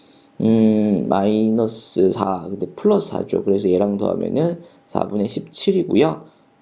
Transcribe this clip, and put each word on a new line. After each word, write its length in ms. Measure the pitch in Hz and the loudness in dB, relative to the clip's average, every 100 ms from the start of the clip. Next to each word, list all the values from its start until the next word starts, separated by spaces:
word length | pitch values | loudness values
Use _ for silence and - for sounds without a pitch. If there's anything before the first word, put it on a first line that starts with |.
| - - _ - | -20 -20 _ -2
음, 680 | 110 113 110 107 107 92 - | 2 4 4 2 2 0 0
마이너스 1040 | 98 101 107 110 113 110 - - 87 95 | 0 2 2 2 0 0 0 0 2 2
사, 340 | 95 98 90 85 | 2 -2 -2 -8
근데 180 | 98 90 - | -8 -10 -2
플러스 320 | 208 202 - | 0 0 -2
사죠. 340 | - - 90 | -6 -4 -2
그래서 260 | 101 98 101 | 0 0 2
얘랑 260 | 90 104 101 | 2 0 -2
더하면은 640 | 98 87 87 139 170 170 - - - | -2 -2 -4 -2 -2 -4 -12 -20 -6
사분의 400 | - - 104 101 | -4 -2 -2 -4
십칠이고요. 960 | - - - - 190 - 98 160 - - _ _ _ | -4 -4 0 2 0 0 2 2 -2 -12 _ _ _